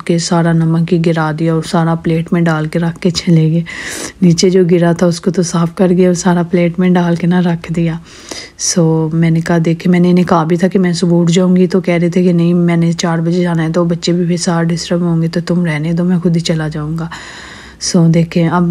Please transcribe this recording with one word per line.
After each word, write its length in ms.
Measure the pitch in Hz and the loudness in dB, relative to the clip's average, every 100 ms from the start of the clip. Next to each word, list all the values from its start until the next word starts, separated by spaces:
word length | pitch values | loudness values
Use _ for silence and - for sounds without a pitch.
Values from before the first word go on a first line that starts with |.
| - | 0
कि 100 | 170 | -2
सारा 320 | 165 175 170 | 0 0 2
नमक 380 | 165 160 170 165 | 2 2 0 0
ही 80 | 175 | 0
गिरा 320 | 165 165 156 | 0 0 -2
दिया 220 | 151 165 160 | -2 -2 -2
और 80 | 156 | -2
सारा 300 | 175 165 165 | -2 0 -2
plate 360 | 165 160 165 | -2 -2 -2
में 100 | 175 | 0
डाल 240 | 170 156 156 | 0 0 -2
के 120 | 165 | -4
रख 180 | 170 165 | -4 -2
के 140 | 185 | -4
चले 360 | 170 - 165 160 | -2 2 2 4
गए। 140 | 165 165 - - - - - | 0 -4 -8 -12 -12 -12 0
नीचे 260 | 180 165 190 | 2 4 4
जो 160 | 185 175 | 4 4
गिरा 280 | 175 170 | 4 2
था 140 | 170 175 | 2 0
उसको 240 | 170 - | 0 -2
तो 120 | 190 165 | -2 -2
साफ़ 280 | 170 170 | 0 -2
कर 180 | 170 185 | 0 0
गया 180 | 180 185 | 2 2
और 60 | 175 | 2
सारा 260 | 185 175 170 | 0 0 0
plate 340 | 180 175 170 | 0 0 0
में 120 | 180 | 2
डाल 240 | 180 175 170 | 2 2 0
के 100 | 175 | 0
ना 120 | 180 | 0
रख 300 | 175 170 - | 0 -2 -4
दिया। 280 | 165 170 165 - - - - - - | -4 -2 -4 -10 -20 -18 -16 -16 -10
सो 480 | - - 160 160 156 | -4 0 2 2 0
मैंने 280 | 165 165 160 | 0 2 2
कहा 180 | 165 170 | 0 0
देखे, 300 | 165 165 180 | 0 0 0
मैंने 200 | 180 180 | 2 4
इन्हें 160 | 180 175 | 2 2
कहा 180 | 175 165 | 2 0
भी 120 | 175 | 0
था 100 | 180 | 0
कि 120 | 202 | 0
मैं 140 | 180 170 | 0 0
सुबह 200 | 175 170 | 2 2
उठ 140 | 170 | 2
जाऊँगी, 360 | 170 180 180 180 | 2 2 2 2
तो 140 | 190 | 0
कह 160 | 180 170 | 0 0
रहे 120 | 170 | 0
थे 140 | 180 | 0
कि 100 | 180 | 2
नहीं 180 | 170 170 175 | 2 2 2
मैंने 360 | 170 170 170 | 2 2 0
चार 280 | 170 175 165 | 0 -2 -2
बजे 200 | 165 180 | -2 0
जाना 220 | 175 165 | 0 0
है, 80 | 160 | -2
तो 120 | 170 170 | 0 0
बच्चे 260 | 170 175 | -2 -2
भी 120 | 175 170 | 0 0
फिर 100 | 175 | -2
सारा 220 | 180 165 | -2 0
disturb 380 | 165 170 - 175 | 0 -2 -2 -2
होंगे, 240 | 175 165 165 | 0 0 -2
तो 140 | 170 | -4
तुम 240 | 170 175 175 | -2 -2 -2
रहने 280 | 151 156 | -2 -2
दो, 100 | 170 | -2
मैं 160 | 175 180 | 0 0
खुद 160 | 175 170 | 0 0
ही 60 | |
चला 260 | 165 160 156 | -2 -2 -4
जाऊँगा। 400 | 156 151 165 165 - - - - - - - | -6 -6 -6 -8 -12 -18 -18 -20 -20 -20 -12
सो 260 | - 180 165 | -2 2 4
देखें 380 | 165 165 175 165 | 4 2 0 0
अब 220 | 175 175 | 0 0